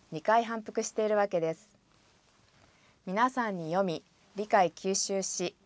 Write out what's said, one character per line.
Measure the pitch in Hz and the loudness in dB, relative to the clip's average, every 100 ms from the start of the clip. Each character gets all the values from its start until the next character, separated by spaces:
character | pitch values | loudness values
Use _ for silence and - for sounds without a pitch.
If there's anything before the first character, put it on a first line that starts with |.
| - | -10
二 | 160 | -4
回 | 208 226 | 2 4
反 | 226 226 | 2 -4
復 | 214 220 | -6 -6
し | 220 | -4
て | - 214 | -2 0
い | |
る | 208 | 2
わ | 202 | 2
け | 175 | 0
で | 160 | -2
す。 | 160 - - _ _ _ _ _ _ _ _ _ _ _ _ - | -4 -10 -20 _ _ _ _ _ _ _ _ _ _ _ _ -4
皆 | 202 254 | 0 2
さ | 254 226 | 0 -4
ん | 185 | -4
に | 156 | -2
読 | 180 190 | 0 0
み、 | 160 - _ _ 196 | -2 -8 _ _ -8
理 | 214 | 2
解、 | 214 170 | 4 4
吸 | - 190 | 0 -2
収 | 190 - 196 | -2 -2 -2
し、 | 185 - 175 - | -4 -4 -6 -6